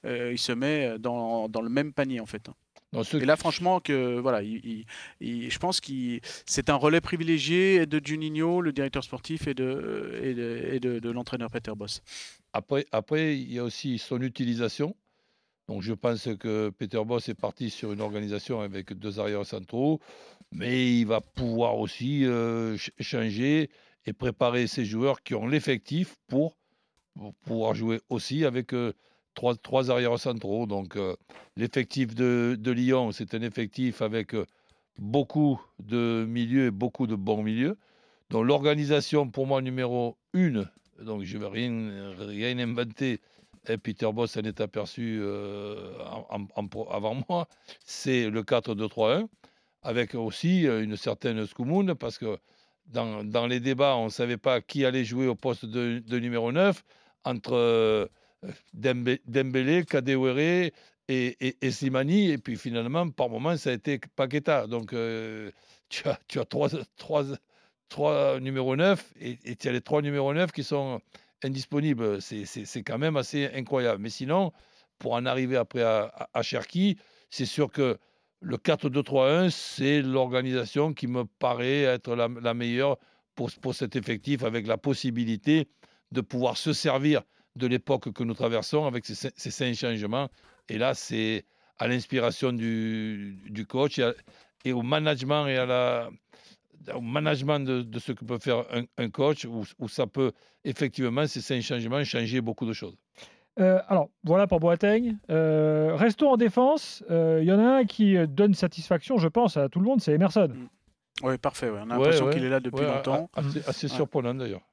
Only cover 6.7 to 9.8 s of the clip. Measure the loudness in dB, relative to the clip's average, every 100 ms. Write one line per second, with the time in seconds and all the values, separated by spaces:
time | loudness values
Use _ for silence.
6.7 | 4 6 4 2 -4 0 0 2 4 6
7.7 | 6 4 0 -2 -6 -4 0 0 2 0
8.7 | -2 -2 -4 -6 -12 -6 -4 -4 -2 -2
9.7 | -2